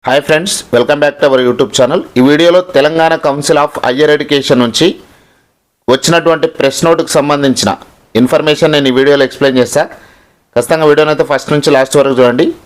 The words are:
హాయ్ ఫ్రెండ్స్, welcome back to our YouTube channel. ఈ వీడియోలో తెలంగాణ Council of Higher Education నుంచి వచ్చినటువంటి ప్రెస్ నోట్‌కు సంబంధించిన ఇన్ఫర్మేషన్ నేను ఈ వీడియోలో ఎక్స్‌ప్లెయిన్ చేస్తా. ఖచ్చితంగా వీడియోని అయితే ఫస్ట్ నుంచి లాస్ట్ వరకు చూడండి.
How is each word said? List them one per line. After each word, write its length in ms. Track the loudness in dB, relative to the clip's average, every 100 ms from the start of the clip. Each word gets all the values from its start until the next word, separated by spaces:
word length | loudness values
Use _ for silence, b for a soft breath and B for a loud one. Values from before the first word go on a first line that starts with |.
| -2
హాయ్ 140 | -2 0
ఫ్రెండ్స్, 260 | -2 -2 -8 -4
welcome 260 | -2 0 0
back 120 | 0 0
to 40 | 0
our 120 | 2 0
YouTube 260 | 0 -2 0
channel. 220 | 0 -2 -4 0
ఈ 20 | 2
వీడియోలో 320 | 4 4 2 2 0
తెలంగాణ 380 | 0 0 0 0
Council 340 | -2 -4 -2 0
of 80 | 0 -2 -4
Higher 220 | 0 0
Education 440 | 0 -2 -4 0 0
నుంచి 220 | 0 0 -2 -2 b b b b b _ _ _ -2
వచ్చినటువంటి 560 | -2 0 -2 0 -2 -4 -2
ప్రెస్ 200 | -4 0 0
నోట్‌కు 260 | 0 0 -2
సంబంధించిన 540 | -2 -2 0 -2 -4 -6 -12 _ _ -2
ఇన్ఫర్మేషన్ 520 | 0 0 0 0 0 0
నేను 120 | 0
ఈ 20 | 2
వీడియోలో 260 | 2 2 0
ఎక్స్‌ప్లెయిన్ 300 | 0 0 0
చేస్తా. 220 | -2 -2 -4 B B B B B _ -6
ఖచ్చితంగా 300 | -2 0 2
వీడియోని 220 | 2 2
అయితే 120 | 0 -2
ఫస్ట్ 180 | -2 -2
నుంచి 180 | -2 2 0
లాస్ట్ 200 | 2 0
వరకు 160 | 0 2
చూడండి. 260 | 2 2 -2 -4